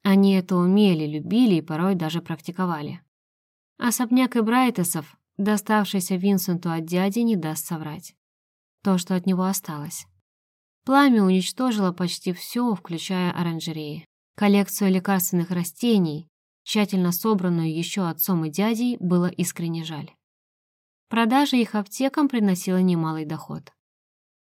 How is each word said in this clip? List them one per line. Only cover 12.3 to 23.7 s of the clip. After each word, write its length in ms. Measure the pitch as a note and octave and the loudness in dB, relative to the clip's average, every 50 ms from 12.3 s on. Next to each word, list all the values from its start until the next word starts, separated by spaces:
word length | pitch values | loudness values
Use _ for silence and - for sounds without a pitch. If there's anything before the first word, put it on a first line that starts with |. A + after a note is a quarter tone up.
| F3 | -6
все, 420 | F3 - - - A#3+ B3 A#3+ G#3 | -6 -8 -8 -4 -2 -2 -2 -2
включая 580 | F3+ - - E3+ D#3 - - F#3+ F3+ F3+ F3 - | -4 -6 -8 -10 -8 -6 -6 -4 -2 -2 -2 -2
оранжереи. 720 | - F3 E3+ E3 D#3+ D#3+ E3+ D#3+ D#3 D3+ D3 D3+ D#3 - _ _ _ _ _ _ | -2 -4 -4 -4 -6 -6 -8 -8 -8 -8 -10 -10 -12 -14 _ _ _ _ _ _
Коллекцию 560 | - G#3 G3+ G3+ G3+ G3 - - - G3+ F#3+ F#3 | 0 4 4 4 4 4 0 -2 0 2 2 2
лекарственных 580 | F#3+ F3+ G3+ G3 F#3 F3+ - F#3 F3 E3 F3 | 2 2 0 0 0 0 0 0 -2 -2 0
растений, 800 | F3+ F3 F3 F3 - - A#3+ A#3+ A3+ G3+ F3 D#3+ D3 D#3 E3 _ _ _ _ _ _ _ - | -2 -4 -4 -4 -6 -2 0 2 4 4 2 2 -2 -6 -10 _ _ _ _ _ _ _ -10
тщательно 460 | - - G#3+ G#3 G3+ G3 F#3 F3+ F3 F3 | -4 0 0 0 2 2 0 0 0 0
собранную 600 | - - A3 G#3+ F#3 F3+ F3+ F3 E3 E3 D#3+ D#3 | 0 0 0 0 2 2 0 0 0 0 -2 -2
еще 340 | E3 E3+ - - G#3 F#3 | -4 -6 -6 -4 -4 -4
отцом 380 | E3+ D#3 D#3 - - F#3 E3 D#3+ | -4 -4 -4 -2 -2 0 0 -2
и 60 | D#3 | -2
дядей, 460 | D3 F3 G3+ A3 A#3 G#3+ B3 B3 A#3+ - | -2 -2 0 0 0 0 -2 -2 -2 -2
было 300 | - F3 F3+ F3 F3 F3+ | -2 0 2 2 2 0
искренне 560 | - - F3 E3+ - - E3+ E3 E3 E3 D#3+ | -2 -4 -4 -4 -4 -6 -6 -6 -6 -6 -8
жаль. 260 | D#3+ E3 C#3+ D3+ - - _ _ _ _ _ _ _ _ _ _ _ _ _ _ _ _ _ _ - | -8 -10 -12 -12 -14 -18 _ _ _ _ _ _ _ _ _ _ _ _ _ _ _ _ _ _ -4
Продажа 480 | A3 A3+ A#3 G#3+ B3+ C#4 D4 C4+ C4 | -2 0 2 2 4 2 2 2 2
их 200 | B3 A3 - - | 2 0 0 -2
аптекам 520 | G#3+ G3+ - - - C4 C4+ C4+ D#4 D4 C4+ | -4 -4 -6 -4 -4 -2 -2 0 0 0 0
приносила 520 | - A#3 G#3+ G3 F#3 F3+ - F#3+ F#3 F#3 F#3 | 2 2 2 2 2 0 0 -2 0 2 2
немалый 420 | F#3 F3 E3 D#3+ D#3+ D#3+ D#3 D#3 | 2 2 2 0 -2 -4 -6 -6
доход. 480 | D3+ D#3+ D3+ - - D3+ D3+ - - | -8 -8 -10 -10 -12 -14 -14 -14 -18